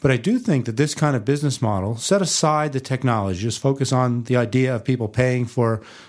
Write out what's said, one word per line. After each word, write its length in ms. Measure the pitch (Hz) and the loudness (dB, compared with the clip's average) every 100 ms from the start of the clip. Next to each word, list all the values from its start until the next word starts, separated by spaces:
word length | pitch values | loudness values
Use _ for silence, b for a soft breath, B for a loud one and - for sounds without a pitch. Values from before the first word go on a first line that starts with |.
But 80 | 139 | 2
I 80 | 123 | 2
do 220 | 175 247 | 2 0
think 260 | 233 135 117 | 2 0 0
that 100 | 110 | 0
this 200 | 151 - | -2 0
kind 200 | 151 127 | 0 0
of 80 | |
business 380 | 104 143 147 - | 0 0 -2 -2
model, 360 | 113 98 98 117 | 0 0 -2 -4
set 220 | - 202 | 0 0
aside 540 | 180 - 156 151 151 | 0 0 2 2 0
the 60 | 135 | -4
technology, 640 | - 127 127 113 98 90 | -4 -2 0 0 0 -2
just 180 | 113 - | -4 -2
focus 340 | 139 135 131 | 0 0 2
on 300 | 127 123 120 | 2 2 0
the 140 | 117 123 | 0 0
idea 360 | 113 131 131 | 2 2 0
of 100 | 117 | -2
people 240 | - 123 107 | -2 -2 -2
paying 380 | 120 127 127 117 | 0 0 0 -2
for 380 | 123 113 110 B B | 0 0 0 B B